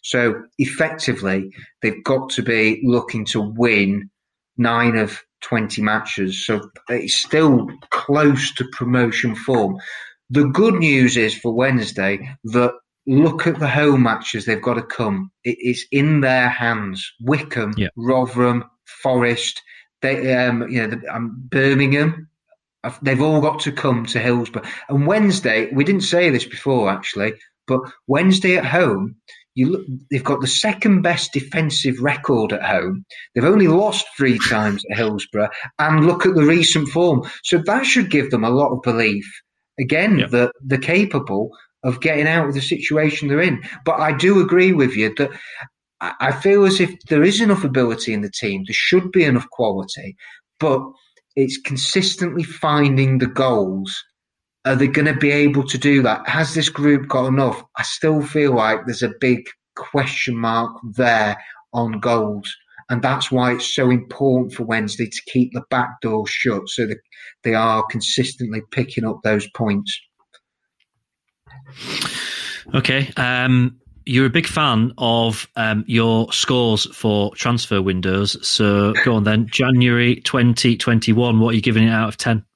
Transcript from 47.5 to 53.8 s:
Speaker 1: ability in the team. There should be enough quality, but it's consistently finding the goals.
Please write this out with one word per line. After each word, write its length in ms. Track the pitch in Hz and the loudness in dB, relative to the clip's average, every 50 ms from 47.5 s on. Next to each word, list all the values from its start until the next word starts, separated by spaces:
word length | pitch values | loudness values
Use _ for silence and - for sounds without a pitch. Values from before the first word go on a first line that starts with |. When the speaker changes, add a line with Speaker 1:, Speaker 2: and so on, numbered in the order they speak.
| 196 190 185 | 2 2 0
Speaker 1:
ability 500 | 143 127 131 127 117 113 110 - 120 110 | 0 2 2 2 2 0 -4 -4 -4 -4
in 80 | 107 | -4
the 80 | 104 101 | -4 -6
team. 360 | - - - 104 98 95 95 | -8 -6 -4 -4 -4 -4 -6
There 60 | 98 110 | -4 -4
should 360 | - - - 180 190 185 185 | -2 0 4 2 2 2 2
be 120 | 185 190 165 | 2 2 4
enough 260 | 147 127 123 131 - | 4 4 2 0 -4
quality, 680 | - - 120 110 95 95 95 - - - 87 95 95 _ - - - - _ _ _ _ | -4 0 0 0 0 -2 -6 -8 -12 -12 -12 -16 -16 _ -20 -20 -20 -20 _ _ _ _
but 200 | 151 156 131 135 135 - - _ _ _ _ _ _ _ _ | 0 0 0 0 -2 -6 -18 _ _ _ _ _ _ _ _
it's 220 | 139 135 131 131 | 0 0 0 0
consistently 840 | - - - 139 131 - - - 196 190 - - - 180 175 175 175 156 | -8 -6 -6 -6 -4 -4 -2 0 0 0 0 -2 -2 -4 -4 -4 -4 -6
finding 720 | - - - - 156 147 147 147 139 135 131 135 135 135 | -6 -8 -4 -2 0 2 4 4 4 4 4 2 2 2
the 80 | 127 127 | 2 0
goals. 720 | 123 - 127 131 127 120 107 98 95 95 95 | 0 0 0 0 2 2 2 0 -2 -4 -6